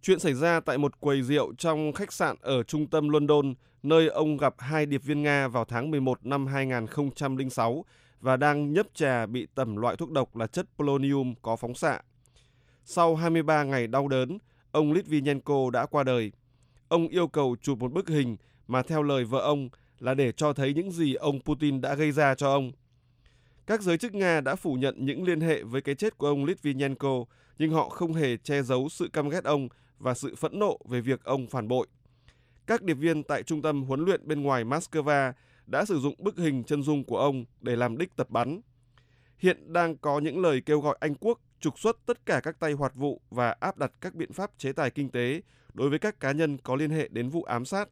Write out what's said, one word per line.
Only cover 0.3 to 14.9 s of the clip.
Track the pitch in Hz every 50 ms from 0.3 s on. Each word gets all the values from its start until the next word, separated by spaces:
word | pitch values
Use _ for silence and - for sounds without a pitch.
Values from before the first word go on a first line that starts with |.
| 131
ra | 123 156 170 170 160
tại | - - 127 139
một | 143 139 - -
quầy | - 147 139 139 127
rượu | 120 143 147 117 67 - -
trong | - 165 160 151 156 151 147
khách | - 202 - -
sạn | - 175 147 113 -
ở | - 117 135 123 113
trung | - - 151 151
tâm | 139 - 156 147 147
London, | 151 151 147 147 151 147 139 139 123 - _ _ _ _ -
nơi | 143 160 165 165 151
ông | - 131 156 151 151
gặp | 139 147 131 - -
hai | 123 131 156 156 151
điệp | 147 143 131 135
viên | 131 151 147 147
Nga | 147 143 143 139 127
vào | 117 120 110
tháng | - 120 117 127 156
mười | 156 143
một | 131 131 123 - -
năm | 120 139 139 135
hai | 135 139 139 135
nghìn | 131 127 120 113
không | 107 - 147 143 139 123
trăm | - 147 135 135
linh | 131 135 127
sáu | - - 113 117 123 160 - _ _ _ _ _ _ -
và | - 131 131
đang | 127 143 147 147 147 147 143 147
nhấp | 185 214 - -
trà | - 156 135 127 120 113
bị | 101 117 127 87 - -
tẩm | 135 131 113 104
loại | 104 113 120 -
thuốc | - - 127
độc | - 139 123 - -
là | 113 113
chất | 110 - 175 185 - _ -
polonium | 147 143 139 139 135 139 139 139 131 127 117 - -
có | 110 113
phóng | 113 - 117 123
xạ. | - - 127 - - - _ _ _ _ _ _ _ _ _ _ _ _ _ _ _ _
Sau | - - 180 165 165 165
hai | 156 170 170
mươi | 165 165 151
ba | 151 156 151 147
ngày | 135 139 127 120
đau | 110 120 135 139 143
đớn, | 131 131 127 127 175 214 - _ _ _ _ _ -
ông | 151 156 147